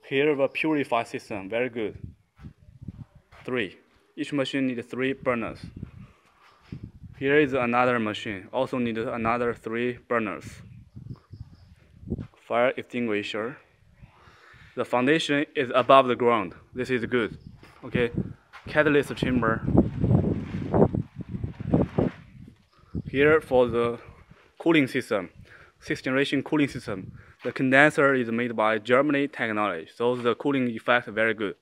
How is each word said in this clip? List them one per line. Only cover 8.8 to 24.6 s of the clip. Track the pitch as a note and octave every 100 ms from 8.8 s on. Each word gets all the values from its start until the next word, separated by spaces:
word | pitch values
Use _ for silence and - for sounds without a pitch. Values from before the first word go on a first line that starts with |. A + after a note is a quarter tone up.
| A#2+ A2+
another | B2 A#2+ A2+ A#2+ A#2+
three | G#2+ A2+ A2+ A#2+ A#2+ _
burners. | A#2+ G#2+ D2+ - - - - - - - - _ - - - - - _ - - - - _ _
Fire | A#2 B2 C3
extinguisher. | A2+ B2 A#2 G#2 G2+ A2 A2 D3+ _ _ _ _ - _ - - - - - -
The | B2
foundation | B2 B2+ D#3+ - C#3+ D#3
is | - B2 B2
above | A#2+ C3+ B2+
the | A#2+
ground. | A#2+ A#2 F2+ - -
This | B2 B2
is | B2+ A2+
good. | B2 G2+ - - - - -
Okay, | C3 B2+ A#2+ - - - _ - -
catalyst | D#3 D3+ C#3+ B2+ A#2+
chamber. | C3 B2+ A2+ A2+ - - - - - - - - - - - - - - - - - - - - - - - - - - - - - - _ _ _ - -
Here | C3 D3 D#3
for | - B2+ B2
the | A#2 A#2 A#2+ - - - - _
cooling | _